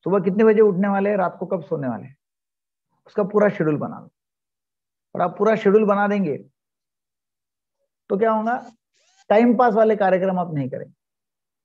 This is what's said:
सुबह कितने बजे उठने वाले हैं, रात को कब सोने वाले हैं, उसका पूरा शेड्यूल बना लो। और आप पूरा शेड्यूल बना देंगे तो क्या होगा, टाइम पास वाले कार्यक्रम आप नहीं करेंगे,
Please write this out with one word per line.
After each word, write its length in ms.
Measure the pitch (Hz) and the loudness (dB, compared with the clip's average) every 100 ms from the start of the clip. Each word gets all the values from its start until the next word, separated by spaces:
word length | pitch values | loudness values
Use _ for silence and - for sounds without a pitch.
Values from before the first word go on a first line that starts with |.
सुबह 160 | 165 196 | 0 -2
कितने 240 | 180 190 | 0 2
बजे 160 | 220 214 | 4 4
उठने 280 | 214 180 202 | 4 2 -2
वाले 220 | 196 202 | 0 -2
हैं, 60 | 208 | -2
रात 200 | 175 175 | -2 -4
को 60 | 175 | -8
कब 160 | 190 | -8
सोने 260 | 151 160 135 | -6 -6 -6
वाले 160 | 110 | -8
हैं, 120 | 127 _ _ _ _ _ _ _ _ _ _ | -12 _ _ _ _ _ _ _ _ _ _
उसका 160 | - | -6
पूरा 260 | 202 208 208 | -2 0 0
शेड्यूल 280 | - 156 147 | 0 -2 -2
बना 240 | - - | -6 -12
लो। 100 | - _ _ _ _ _ _ _ _ _ _ | -20 _ _ _ _ _ _ _ _ _ _
और 60 | - | -4
आप 140 | 175 180 | -4 0
पूरा 180 | 214 220 | 0 2
शेड्यूल 280 | 214 202 | 4 4
बना 240 | 208 202 202 | 4 0 0
देंगे 300 | 208 180 127 - _ _ _ _ _ _ _ _ _ _ _ _ _ _ _ _ | 0 -2 -6 -12 _ _ _ _ _ _ _ _ _ _ _ _ _ _ _ _
तो 100 | 196 | -2
क्या 120 | 226 | 0
होगा, 400 | 220 220 247 - _ _ _ _ _ _ | -2 -4 -6 -10 _ _ _ _ _ _
टाइम 280 | 208 240 233 | 4 4 4
पास 180 | 247 | 2
वाले 220 | 214 220 208 | 4 2 2
कार्यक्रम 420 | 190 185 190 185 | 2 0 0 -2
आप 160 | 170 | -4
नहीं 160 | 151 127 | -6 -6
करेंगे, 240 | - - _ _ _ _ _ _ _ | -10 -14 _ _ _ _ _ _ _